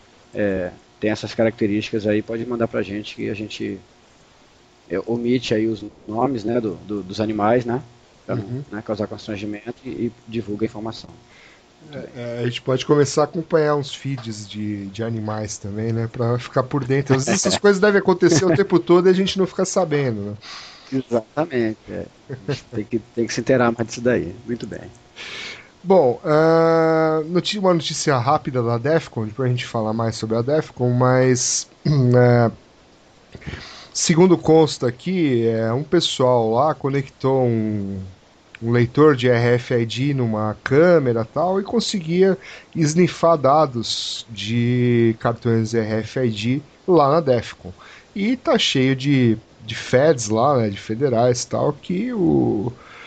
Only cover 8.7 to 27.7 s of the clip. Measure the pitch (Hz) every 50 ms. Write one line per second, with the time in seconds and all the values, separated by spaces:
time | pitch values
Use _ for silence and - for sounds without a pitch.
8.7 | 104 104 110 - 107 101 104 - 113 104 - - 104 98 104 104 104 104 107 120
9.7 | 123 _ - 127 - - 117 117 117 _ _ - 110 117 101 98 104 104 110 110
10.7 | - 107 110 113 113 - - - - - - _ - - - - - _ _ _
11.7 | _ _ 160 151 147 131 123 - - 127 120 120 117 120 120 120 120 - - -
12.7 | 131 127 - - 151 147 143 139 - 151 151 147 - 175 160 - 175 160 151 151
13.7 | 147 147 139 143 - - - 135 139 123 113 113 107 107 107 98 101 107 107 104
14.7 | 104 101 98 98 98 104 113 113 117 113 107 107 107 107 107 107 - - - 101
15.7 | 101 107 110 117 113 113 117 113 - 127 120 117 120 120 120 - - 135 123 123
16.7 | - 143 135 123 135 139 139 - 131 131 135 175 196 190 - 196 - - - 208
17.7 | 202 185 190 208 202 196 190 196 185 180 185 170 170 151 190 180 160 170 196 196
18.7 | 185 170 170 - 175 180 175 185 185 180 196 180 - 190 185 170 - - 190 -
19.7 | - 202 180 160 147 147 139 127 113 104 101 104 104 104 - - - - - -
20.7 | - - - - 135 131 127 - 120 117 - - - 147 156 151 127 123 117 110
21.7 | 110 - - - 98 92 87 - - _ _ - 135 123 - - 139 - - -
22.7 | - 110 104 - - 110 107 - - 120 117 107 - - 113 - 131 127 120 117
23.7 | 117 - 117 - - - 120 123 120 98 78 85 98 113 - 113 120 113 123 104
24.7 | 87 80 - - - - _ _ _ - - - - - - - - - - -
25.7 | _ _ - 175 190 185 147 123 117 - - 165 151 151 160 160 165 165 165 165
26.7 | 165 165 160 160 160 160 160 156 156 160 151 156 175 180 170 - 202 208 190 185